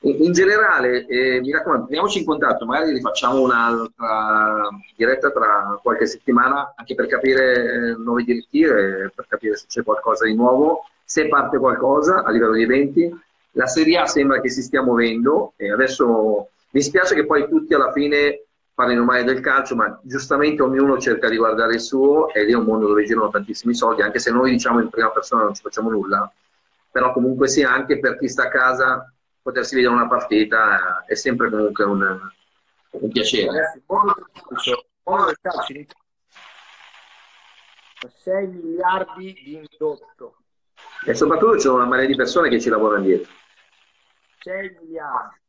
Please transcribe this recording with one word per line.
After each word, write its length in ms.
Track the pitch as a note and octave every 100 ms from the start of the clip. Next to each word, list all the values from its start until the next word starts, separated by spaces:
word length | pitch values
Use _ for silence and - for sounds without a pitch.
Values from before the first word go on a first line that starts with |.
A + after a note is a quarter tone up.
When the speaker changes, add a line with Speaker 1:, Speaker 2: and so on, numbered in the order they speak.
Speaker 1:
In, 220 | C#3 C#3
in 80 | E3
generale, 720 | F3+ F#3+ G#3+ G#3+ D#3+ B2 B2 B2
eh, 340 | B2 C3 B2+
mi 100 | B2+
raccomando, 360 | D#3 F3 C3+ A#2+
teniamoci 320 | D3+ G3+ G3+
in 80 | D3+
contatto, 400 | D3 C#3 - A#2
magari 260 | C#3 D#3+
rifacciamo 480 | C3 A#2+ - B2 C3
un'altra 1300 | B2+ A#2+ A#2 A#2 A2+ _ A#2 A2 G#2+ G#2+ A2 G#2+ G#2 G2+ -
diretta 360 | _ A2+ C3 C#3
tra 480 | C3 A2 G#2 G2+ G2+
qualche 240 | - D3+ -
settimana, 680 | - - A#2+ B2+ C#3 C#3 -
anche 180 | A#2
per 120 | B2+ B2+
capire, 560 | B2+ C3+ C3 C3 B2
eh, 320 | A#2 A#2+ A#2+ A#2
nuove 280 | A#2 A#2+
direttive, 840 | A#2+ A#2 - D3 D#3+ A2+ F#2+ F#2+ G2
per 120 | - -
capire 300 | G#2 A2 G2+
se 80 | -
c'è 160 | A#2+
qualcosa 440 | A#2+ G#2+ A#2 A2+ A2+
di 80 |
nuovo, 520 | G#2+ B2 B2+ D3+ E3 - _
se 260 | _ - D3+
parte 280 | C#3+ C3+ C#3
qualcosa 680 | C3 A#2 B2+ C#3+ D3+ F#3+
a 60 | -
livello 220 | A2+ A2+
di 100 | A2+
eventi. 600 | A2+ B2+ C#3+ C#3 E3+ E3+ _ _ _
La 140 | - B2+
Serie 320 | D#3+ D#3 F3
A 80 | D3+
sembra 340 | D3+ C#3 C3
che 100 | C3
si 120 | B2+
stia 200 | B2 C#3
muovendo 720 | C3 A#2+ A#2 A2+ B2 D#3 - _
e 160 | G2+
adesso 800 | G#2+ C3 C3 B2+ A2+ G#2+ G#2 G2+ _ _
mi 120 | C3+
spiace 320 | C#3+ F#3 F3+
che 120 | E3 D3
poi 220 | D3+ C#3+
tutti 260 | D#3+ -
alla 160 | D3 B2+
fine 540 | C#3+ D3 D3 D3 C#3+ - _ _ -
parlino 240 | B2 A#2+
male 200 | A#2+ B2
del 160 | A#2+ C3
calcio, 360 | C#3+ C3+ C3+ A#2+
ma 240 | G#2 -
giustamente 600 | C3 C3+ C3+ C#3+ D3+ D3
ognuno 360 | C3 C3+ C#3 C3
cerca 300 | B2+ A2 A#2
di 80 | A2+
guardare 380 | A2+ A2 A#2
il 60 | A#2
suo 520 | - C3+ C3+ D3+ D#3+
e 120 | A2
lì 80 | G#2
è 40 | A#2+
un 80 |
mondo 220 | A2 A2 G#2
dove 180 | G#2
girano 240 | G#2 A2+ G#2+
tantissimi 460 | G#2 G2+ G#2+ A#2
soldi, 260 | A#2 A#2 A2
anche 180 | G2+ A2
se 120 | A#2
noi 220 | A#2+ C3
diciamo 280 | A#2+ B2 A#2
in 80 | A2
prima 220 | - A2+
persona 320 | A2 - A#2
non 120 | G#2
ci 60 | G2+
facciamo 300 | G#2 - A2+
nulla, 420 | G#2+ F#2+ G2+ G#2 _ _ _ _ _ _
però 220 | B2+ B2+
comunque 340 | B2+ B2 B2+ C3+
sia 220 | - C3+
anche 280 | C3 C3+ C#3
per 180 | C3+ -
chi 100 | C3
sta 180 | -
a 40 | B2
casa 640 | C3+ B2+ B2+ C3 A#2+ - _ _ _
potersi 320 | - B2+ A2+
vedere 180 | C3 B2
una 160 | A#2+ A#2+
partita, 960 | B2 - G#2+ G#2+ A2+ G#2+ G2 F#2 F#2
eh, 80 | -
è 20 |
sempre 360 | G#2+ C#3 B2 A#2+
comunque 340 | G#2+ G#2+ G#2
un, 460 | G2+ G2+ G2 F#2+ F#2+ _ _ _ _ _ _
un 180 | - G#2+
piacere. 380 | A3+ G#3+ G#3+ D#3+
Speaker 2:
Ragazzi, 300 | D3+ D#3 -
il 60 | _
mondo 280 | G3 G3+ -
del 100 | -
calcio, 380 | - - B2+ -
il 320 | A#2+ - _
mondo 200 | - F#3 -
del 120 | D3+
calcio 300 | F#3 F3 -
in 60 | C#3
Italia 240 | D3 - _ _ _ - - - - - - - _ - _ _ _ _ _ _ _ -
ha 80 | B2
sei 320 | _ - F#3+ F#3+
miliardi 840 | F3+ E3 E3+ F3+ F#3 F#3 F#3 F#3+ F#3+
di 100 | C#3 D#3
indotto. 800 | D3+ _ D3+ C#3+ - _ A#2+ _ _ _ _ _ - -
Speaker 1:
E 100 | -
soprattutto 420 | - D3+ D#3+ G#3+ G#3+
c'è 120 | C3+
una 160 | B2+
marea 220 | B2 B2+ C3+
di 100 | C3
persone 320 | B2 F3 D#3
che 120 | A#2+
ci 100 | B2
lavorano 340 | A2 A2 G#2
dietro. 260 | F#2+ F2 - - _ _ _ _ _ _ _ _ _ _
Speaker 2:
Sei 360 | - F#3+ G3 F3
miliardi. 580 | E3 D#3+ D3 B2 - -